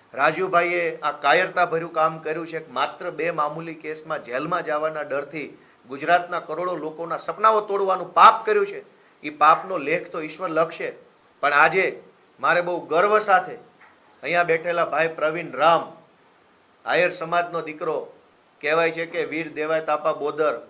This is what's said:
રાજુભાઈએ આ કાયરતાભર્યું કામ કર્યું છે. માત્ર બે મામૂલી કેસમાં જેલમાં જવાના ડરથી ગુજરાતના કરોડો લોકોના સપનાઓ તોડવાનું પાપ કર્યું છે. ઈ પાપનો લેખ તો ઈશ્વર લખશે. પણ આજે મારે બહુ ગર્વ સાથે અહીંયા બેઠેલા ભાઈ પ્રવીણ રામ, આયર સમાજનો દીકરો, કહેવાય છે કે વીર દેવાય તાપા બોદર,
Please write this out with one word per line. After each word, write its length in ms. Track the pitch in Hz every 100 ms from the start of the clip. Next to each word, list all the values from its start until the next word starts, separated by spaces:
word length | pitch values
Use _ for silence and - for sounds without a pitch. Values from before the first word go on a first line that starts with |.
| _
રાજુભાઈએ 840 | 120 151 160 185 175 175 175 165 160
આ 120 | 147
કાયરતાભર્યું 800 | 147 139 165 185 190 170 165 170
કામ 260 | 160 160 160
કર્યું 280 | 156 160 160
છે. 240 | 160 -
માત્ર 400 | 127 147 - 180
બે 200 | 156 165
મામૂલી 440 | 165 147 160 165
કેસમાં 480 | 156 151 156 160 151
જેલમાં 420 | 117 123 156 175
જવાના 360 | 151 151 156 156
ડરથી 580 | 143 139 143 160 131 - _ _ 113
ગુજરાતના 520 | 135 151 175 175 170
કરોડો 360 | 160 156 180 165
લોકોના 400 | 156 156 170 156
સપનાઓ 440 | - 165 220 214
તોડવાનું 540 | 208 196 190 185 170
પાપ 320 | - 202 233 -
કર્યું 200 | 208 202
છે. 180 | 143 - _ _ _
ઈ 80 | 147
પાપનો 460 | 147 151 175 190 185
લેખ 340 | 139 170 -
તો 100 | 180
ઈશ્વર 280 | 156 156 185
લખશે. 440 | 156 165 - 156 - - _ _ -
પણ 120 | 143
આજે 500 | 143 165 185 170 - - _ _ _
મારે 200 | 135 175
બહુ 200 | 175 175
ગર્વ 380 | 139 160 208 214
સાથે 360 | - 185 180 120 - _ - _ _ _
અહીંયા 220 | 135 175
બેઠેલા 400 | 170 165 170 170
ભાઈ 240 | 160 143 165
પ્રવીણ 440 | 160 151 165 160
રામ, 400 | 131 156 165 - - _ _ _ _ _ _ _ _
આયર 280 | 113 147 180
સમાજનો 480 | - 165 175 170 165
દીકરો, 520 | 156 151 165 - - - _ _ _ _
કહેવાય 320 | 147 160 165
છે 140 | 165 165
કે 180 | 165
વીર 280 | 143 151 156
દેવાય 280 | 147 151 160
તાપા 320 | 156 151 160
બોદર, 480 | 139 143 147 151 120 -